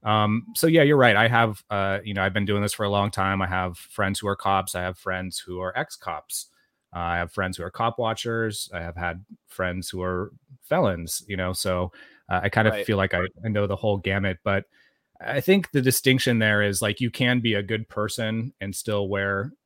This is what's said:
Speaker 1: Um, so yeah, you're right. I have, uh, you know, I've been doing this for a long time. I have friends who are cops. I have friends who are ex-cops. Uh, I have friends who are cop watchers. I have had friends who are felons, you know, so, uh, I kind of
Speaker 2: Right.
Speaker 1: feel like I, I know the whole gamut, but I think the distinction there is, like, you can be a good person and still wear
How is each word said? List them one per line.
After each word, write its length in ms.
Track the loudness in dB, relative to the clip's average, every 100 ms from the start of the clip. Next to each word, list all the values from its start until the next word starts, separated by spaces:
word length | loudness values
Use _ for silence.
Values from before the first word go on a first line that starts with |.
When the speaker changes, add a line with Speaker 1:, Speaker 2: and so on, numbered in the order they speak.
Speaker 1:
Um, 440 | 4 4 4 2 -2
so 120 | 0 4
yeah, 160 | 6
you're 140 | 6 8
right. 180 | 8
I 140 | 6 6
have, 340 | 6 2 0 _
uh, 300 | -2 0 -2
you 120 | -4
know, 80 | 0
I've 100 | 0
been 140 | 0 0
doing 160 | 0
this 100 | 0
for 120 | -2
a 40 | 0
long 220 | 2 0
time. 320 | 0 0 2
I 40 | 0
have 280 | 0 -2 -6
friends 420 | -16 -2 -2 0
who 100 | -2
are 80 | -2
cops. 380 | 2 2 0
I 60 | -4
have 160 | -4 -6
friends 420 | -6 -6 -6 -10
who 220 | -10 -8
are 160 | -6 -6
ex-cops. 720 | -8 -10 -10 -10 -10 -12 -12 _ _ _ _ -8
Uh, 40 |
I 160 | -4 -2
have 120 | -4
friends 260 | -4 -4 -4
who 60 |
are 60 | -10
cop 280 | -2 -4 0
watchers. 720 | -4 -2 -4 -2 -4 -4 -8
I 80 | -8
have 160 | -8 -6
had 260 | -6 -6 -12 -20 _
friends 440 | -6 -4 -4 -8
who 100 | -6
are 320 | -4 -4 -6 -10 _ -20
felons, 600 | -4 0 0 -2 -6 -10 -8
you 80 | -4
know, 160 | -4
so, 400 | -4 -2 -2 -2 -6 -20 _ _
uh, 100 | 0
I 40 | 0
kind 180 | 2 2
of 60 |
Speaker 2:
Right. 140 | 2 -2
Speaker 1:
feel 100 | 0
like 160 | 0
I, 140 | 0 -2 -6
I 40 | -4
know 180 | -2 0
the 100 | 0
whole 220 | 0 0
gamut, 400 | 0 0 -2 -4
but 220 | -2 -2 -2 _ _ _ _ _
I 200 | -6 -4
think 300 | 4 2 4
the 100 | 0
distinction 560 | 2 2 4 4 4 2
there 240 | 4 4
is, 180 | 2 2
like, 180 | 0 0
you 120 | -4
can 300 | 0 0 2
be 120 | 0
a 100 | -2
good 240 | -2 -6 -6
person 640 | -6 -4 -4 -4 -4 -6 -8
and 140 | -10
still 320 | -8 -4 -2 -2
wear 440 | -2 0 -2 -4 -10